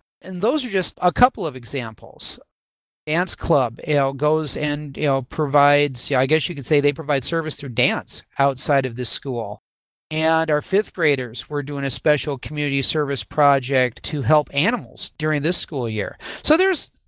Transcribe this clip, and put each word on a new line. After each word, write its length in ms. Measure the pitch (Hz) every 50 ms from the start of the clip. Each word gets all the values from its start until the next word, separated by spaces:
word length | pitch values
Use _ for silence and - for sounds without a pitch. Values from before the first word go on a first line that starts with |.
| _ _ _ _ -
And 180 | 185 185 180
those 240 | 180 226 302 311 254
are 60 | 240
just 300 | 196 190 180 - - - -
a 80 | 180
couple 340 | - - 247 262 - - 190
of 120 | 156 123
examples. 800 | 127 120 - - 135 120 117 110 - - - - - - - - - - _ _ _ _ _ _ _ _ _ _ _ _ -
Dance 260 | 151 165 180 180 -
club, 460 | - - - 170 143 127 113 117 - - -
you 60 | 151
know, 180 | 143 139 135 139
goes 440 | 131 151 151 156 156 156 143 -
and, 400 | - 147 151 147 147 151 147 139
you 60 | - 156
know, 200 | 143 135 135 127
provides, 880 | - - - 156 139 135 147 143 143 143 147 147 147 131 123 - - 143
I 140 | 127 131
guess 220 | 131 151 160 156 -
you 60 | 170
could 120 | 139 127
say 140 | - 156 147
they 120 | 139 143 143
provide 320 | 131 147 143 147 139 127
service 320 | - 170 165 156 156 143
through 140 | - - 135
dance 520 | 120 120 123 156 220 165 - - - - - _ _ -
outside 480 | 139 139 135 127 - - 143 139 135
of 80 | 127 117
this 160 | 120 123 -
school. 520 | - - - 139 127 120 110 101 104 - _ _ _ _ _ _ _ _ _ _ 156
And 360 | 156 160 160 165 160 160 156
our 140 | 151 147 -
fifth 320 | - - 196 208 - -
graders 560 | - 170 151 143 131 127 117 113 - - -
were 140 | 151 143 139
doing 180 | 139 147 139 139
a 80 | 139
special 480 | 127 - - 160 151 143 - 151 143 131
community 440 | - - 151 151 147 143 139 139 131
service 420 | - - 160 147 135 139 127 -
project 800 | - - - 147 143 139 139 127 120 139 131 127 123 - - -
to 180 | - - 147 127
help 260 | 107 156 151 147 - -
animals 600 | 139 147 202 247 220 135 107 - - - - - -
during 240 | 156 156 156 147 139
this 160 | 160 180 -
school 300 | - - 165 139 120 117
year. 280 | 110 107 98 - - - - - - - -
So 120 | - 302
there's 360 | 320 370 392 370 - - - - _ _